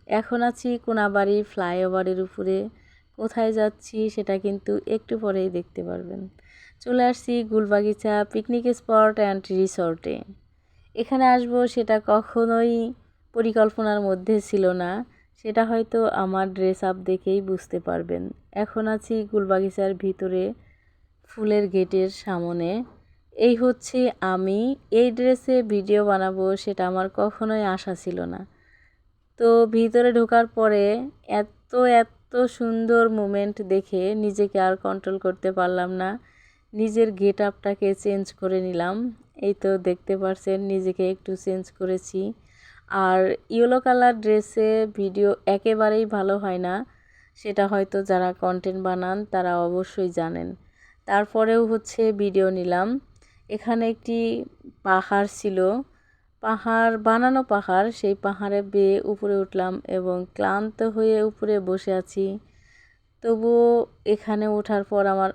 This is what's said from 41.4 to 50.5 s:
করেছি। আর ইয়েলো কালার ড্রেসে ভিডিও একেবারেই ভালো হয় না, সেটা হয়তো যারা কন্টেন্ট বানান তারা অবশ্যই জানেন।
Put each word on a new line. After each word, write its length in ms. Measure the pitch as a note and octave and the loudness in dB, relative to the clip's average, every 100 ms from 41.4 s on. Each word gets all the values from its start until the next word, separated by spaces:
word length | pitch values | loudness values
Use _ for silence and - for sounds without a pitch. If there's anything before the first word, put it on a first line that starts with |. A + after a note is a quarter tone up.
| - F#3 F#3 _ | -4 -6 -8 _
করেছি। 420 | F#3 F#3 - F#3 G3+ A#3 _ _ - - _ | -4 -4 -4 -6 -6 -8 _ _ -20 -20 _
আর 300 | G3 F#3 F#3 F#3+ - _ | 0 2 4 2 0 _
ইয়েলো 300 | A3+ A#3+ B3+ | 2 4 4
কালার 340 | B3+ B3 B3 A3+ | 4 4 4 2
ড্রেসে 480 | G#3+ G#3+ - A3+ G#3+ A3 G#3+ G#3 | 2 2 0 0 2 2 0 -2
ভিডিও 300 | G3 G3 G3+ - - | -4 2 2 2 0
একেবারেই 580 | G3 A3+ A3 G#3+ G#3+ G#3+ | 0 2 2 2 2 0
ভালো 300 | G#3+ F#3+ G3+ | 0 0 0
হয় 240 | G3+ F3+ F3+ | -2 -4 -4
না, 60 | G3 B3+ _ _ _ _ _ | -4 -8 _ _ _ _ _
সেটা 240 | G#3 G3+ G3 | -4 0 0
হয়তো 300 | G3+ G3 G3 | 0 0 -4
যারা 260 | G3 F#3 F3+ | 0 0 0
কন্টেন্ট 460 | F3+ F#3 F3+ F#3+ F#3+ | 0 -2 -2 -4 -4
বানান 360 | F#3 F3+ F3+ G3 G#3 | -4 -2 -4 -6 -4
তারা 200 | F#3+ F3+ F3 F3 | -2 0 0 0
অবশ্যই 440 | F3+ F#3+ - F#3 | -2 -4 -4 -4
জানেন। 360 | F3 E3 E3+ F3 | -2 -4 -6 -8